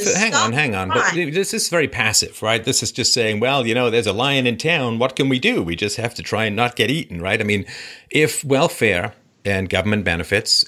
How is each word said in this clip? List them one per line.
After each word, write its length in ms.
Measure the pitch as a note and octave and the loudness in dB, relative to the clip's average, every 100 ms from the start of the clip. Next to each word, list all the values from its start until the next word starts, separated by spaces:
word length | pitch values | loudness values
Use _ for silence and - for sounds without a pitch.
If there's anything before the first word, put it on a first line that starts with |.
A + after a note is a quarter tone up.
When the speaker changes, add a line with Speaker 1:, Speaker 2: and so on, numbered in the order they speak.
Speaker 1:
to 140 | G3+ F#3 | 0 0
Speaker 2:
hang 140 | A3 | 2
Speaker 1:
stop 120 | F#3+ - | 2 0
Speaker 2:
on, 60 | |
hang 220 | - D3 | 0 0
on. 140 | G2 F#2+ | -2 -2
But 160 | - | 0
Speaker 1:
crime?" 280 | G3 E3+ E3 | 0 0 -2
Speaker 2:
this 220 | D#3+ F#3+ | -2 -2
is 160 | A3 - | -2 -2
very 180 | E3+ C#3 | 0 0
passive, 540 | G#2+ A2+ G#2+ - - | 0 0 2 -2 -2
right? 200 | A2 A2+ | 0 0
This 200 | - B2 | 0 -2
is 100 | G#2+ | -2
just 220 | - A2+ | -2 0
saying, 260 | - A2 G#2+ | 2 0 0
"Well, 260 | B2 C#3 A#2 | 0 0 0
you 80 | |
know, 140 | A#2 B2 | 2 2
there's 180 | A#2 G#2+ | 2 0
a 60 | |
lion 340 | G2 C3+ C#3 B2+ | 0 0 2 2
in 120 | A2+ | 0
town. 400 | D#3 E3+ B2+ A2+ | 0 0 0 0
What 180 | C3 - | 0 0
can 140 | C3+ | 0
we 80 | B2+ | 2
do? 240 | G3+ A#3+ | 2 0
We 120 | E2+ | -2
just 220 | E2+ G#2 - | -2 -4 -2
have 160 | A2+ - | -6 -6
to 60 | |
try 220 | - G#2 | -4 -2
and 100 | A2 | 0
not 220 | G2+ A#2 - | 0 0 0
get 140 | A2 | 0
eaten," 320 | D#3 - F2 | 0 -4 -6
right? 180 | F2+ A2 | -2 0
I 40 | |
mean, 200 | G#2 G#2 F#2+ - - - - | 2 0 -2 -12 -16 -18 -2
if 340 | D3 D3+ - | 2 2 0
welfare 680 | C#3+ C3+ E3 - A2+ F2+ G2+ - _ _ G2+ | 0 2 2 2 2 2 -2 -8 _ _ -2
and 240 | G2 F#2 | -2 0
government 340 | F#2+ G2 G#2+ | 0 0 0
benefits 600 | F#2 E2+ E2 G2+ A2+ - | 0 -2 0 -2 2 0